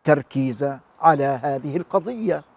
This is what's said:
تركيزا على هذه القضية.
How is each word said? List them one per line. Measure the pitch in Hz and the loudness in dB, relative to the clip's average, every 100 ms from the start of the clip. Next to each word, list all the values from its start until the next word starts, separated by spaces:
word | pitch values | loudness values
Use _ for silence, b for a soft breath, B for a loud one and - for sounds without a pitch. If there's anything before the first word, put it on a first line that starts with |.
تركيزا | - 147 - 135 131 110 139 135 _ - | 2 2 0 -4 -4 -2 -4 -6 _ 2
على | 160 147 | 4 4
هذه | 139 131 143 139 147 139 | 2 -2 -2 -4 -4 -6
القضية. | 170 196 180 240 220 151 - | -2 -4 -2 -6 -4 -4 -6